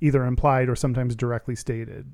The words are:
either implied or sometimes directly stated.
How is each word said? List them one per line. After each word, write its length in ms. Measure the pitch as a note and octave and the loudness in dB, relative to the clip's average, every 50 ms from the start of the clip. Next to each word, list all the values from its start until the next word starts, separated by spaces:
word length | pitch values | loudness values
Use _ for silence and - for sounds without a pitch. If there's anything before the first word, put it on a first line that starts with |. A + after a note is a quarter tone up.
either 240 | D#3 D3 C3+ C3+ B2+ | 2 4 4 4 2
implied 440 | B2 B2 - - C#3+ C3+ C3 B2+ B2 | 2 0 2 4 4 4 4 2 2
or 60 | A#2+ | 0
sometimes 380 | - - C3+ A#2+ C3 B2 B2 A#2+ | 0 0 0 0 0 -2 -2 -2
directly 400 | A2+ B2 A#2+ A#2+ A2+ - - B2 | -2 -2 -2 -2 -4 -4 -6 -8
stated. 580 | - - - A#2 A2+ A2+ A2 - - C3 C3+ | -6 -4 -6 -6 -6 -6 -10 -12 -14 -14 -14